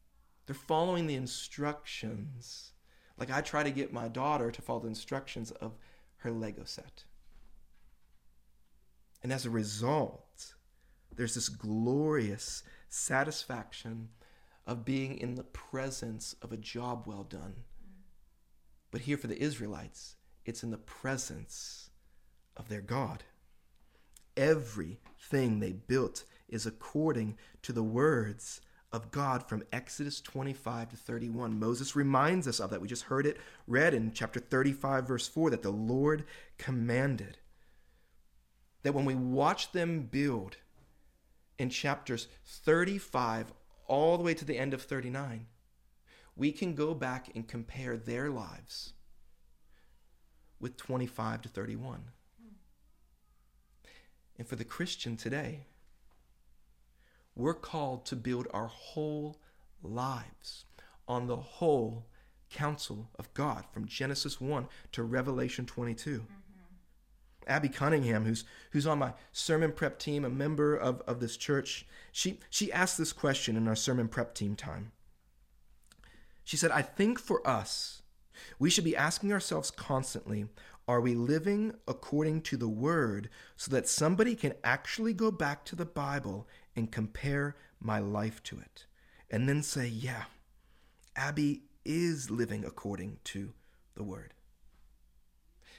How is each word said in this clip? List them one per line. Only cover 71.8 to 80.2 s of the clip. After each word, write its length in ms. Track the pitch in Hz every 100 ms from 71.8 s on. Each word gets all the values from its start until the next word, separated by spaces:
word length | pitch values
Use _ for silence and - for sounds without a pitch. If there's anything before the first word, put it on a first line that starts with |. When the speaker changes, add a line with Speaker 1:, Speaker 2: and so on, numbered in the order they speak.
| - - -
Speaker 1:
she, 260 | - 185 190 -
she 220 | - 208
asked 260 | 170 185 -
this 140 | 156
question 440 | - 147 135 - 113
in 100 | 113
our 80 |
sermon 320 | 110 - 123 113
prep 260 | 120 117
team 200 | - 104
time. 380 | 104 - - 107 - - - _ _ - - - - - - - - - -
She 120 | - 156
said, 140 | 165
"I 120 | 139
think 360 | 143 - 202 240
for 260 | - 202 -
us, 540 | 120 95 - - - - - - - - -
we 120 | 151
should 140 | -
be 120 | 165 -
asking 360 | 147 - 202
ourselves 380 | 202 - 156 151
constantly, 760 | - - 131 135 -